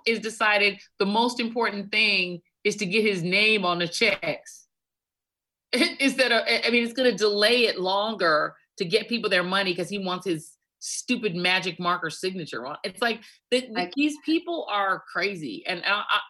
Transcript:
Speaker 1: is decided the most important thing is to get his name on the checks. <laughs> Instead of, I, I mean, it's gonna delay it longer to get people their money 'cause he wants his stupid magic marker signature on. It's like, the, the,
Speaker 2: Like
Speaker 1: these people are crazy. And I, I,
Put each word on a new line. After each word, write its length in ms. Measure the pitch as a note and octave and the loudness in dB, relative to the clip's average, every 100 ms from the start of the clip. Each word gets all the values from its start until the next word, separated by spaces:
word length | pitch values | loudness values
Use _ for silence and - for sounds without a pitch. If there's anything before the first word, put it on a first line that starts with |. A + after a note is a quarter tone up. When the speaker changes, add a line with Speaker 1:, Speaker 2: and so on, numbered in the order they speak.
| - | -2
Speaker 1:
is 120 | A3 | -2
decided 580 | G#3+ A3 G#3+ G#3 G3+ G3 - - | -2 0 2 4 2 0 -6 -2
the 80 | G3 | 0
most 340 | G#3+ A#3+ A#3+ | 2 2 0
important 500 | A3+ A#3 A3 G3+ G3+ | -2 0 -2 -2 -4
thing 480 | G#3+ G#3+ G3 F3+ F3 - _ | 0 2 2 -2 -6 -14 _
is 120 | G#3 G#3 | -2 -2
to 100 | G3+ | 0
get 160 | G#3+ | 0
his 180 | G#3+ F#3+ | 2 0
name 420 | E3+ G3 G#3+ G#3+ F3+ | 0 2 2 2 0
on 120 | F3 | 0
the 80 | E3+ | -2
checks. 800 | - A3 G3 E3 - - - _ _ _ _ _ _ _ _ _ _ _ | 0 0 0 -4 -6 -10 -20 _ _ _ _ _ _ _ _ _ _ _
<laughs> 0 | B3 E4 - | 0 0 2
Instead 320 | C4+ B3+ B3 | 2 2 4
of, 100 | A3+ - | 2 2
I, 160 | A#3 A#3 | 0 2
I 40 | |
mean, 140 | A#3+ | 2
it's 80 | A#3 | 0
gonna 200 | B3 B3+ | 0 0
delay 540 | F#3+ G#3 G#3 G#3 B3 A3 | 2 2 4 4 4 2
it 120 | F#3 | 2
longer 720 | F#3 G3 G#3+ G#3 F3 D3+ D#3 - _ - | 0 0 0 0 2 2 0 -6 _ -8
to 60 | |
get 240 | F3 G#3+ A3 | 0 0 0
people 200 | A#3 G3+ | -4 0
their 120 | F#3 | 0
money 320 | F3 G3 F#3+ | 2 0 0
'cause 140 | F3 E3+ | -2 -4
he 100 | G3+ | -4
wants 280 | F#3 F3+ F#3+ | -4 -4 -4
his 300 | D#3+ - - _ _ | -6 -6 -20 _ _
stupid 560 | - - - B3 G#3+ | -10 -6 -2 -2 -2
magic 460 | F3 F3+ F#3 F3+ E3 | -2 0 0 0 -2
marker 300 | F3 F3 E3 | 0 0 -2
signature 540 | - F#3+ F#3+ D#3 A#2+ B2+ | -6 -6 -6 -8 -10 -10
on. 100 | D3+ | -8
It's 180 | G#3+ - | -10 -4
like, 180 | A#3 A3+ - - _ | -2 -2 -10 -20 _
the, 120 | B3 | -2
the, 100 | B3 | -2
Speaker 2:
Like 200 | G#3+ F3+ C#4 | -4 -4 0
Speaker 1:
these 200 | D4+ D4 | 0 0
people 420 | - D#4+ F4 E4+ - | 0 0 0 -6 -2
are 320 | G#3 G3 F#3 - | 0 0 0 -4
crazy. 520 | F3+ F#3+ F#3+ C#3+ F#2+ - | -4 -2 -2 -8 -8 -6
And 160 | F3 | -4
I, 200 | F3+ G#3 - | 0 0 0
I, 120 | G3+ - | -2 0